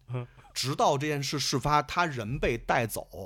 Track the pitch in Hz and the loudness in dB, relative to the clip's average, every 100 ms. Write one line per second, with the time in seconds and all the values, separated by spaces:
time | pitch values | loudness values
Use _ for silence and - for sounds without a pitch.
0 | - 127 120 - - - 127 160 208 143 | -10 -8 -8 -16 -10 -6 -2 2 4 4
1 | 151 143 135 147 - 135 151 147 147 175 | 0 -2 -2 -2 0 0 4 2 2 0
2 | 170 123 107 143 175 117 - 151 113 - | 0 -2 -4 0 0 0 0 0 0 -4
3 | - - | -10 -12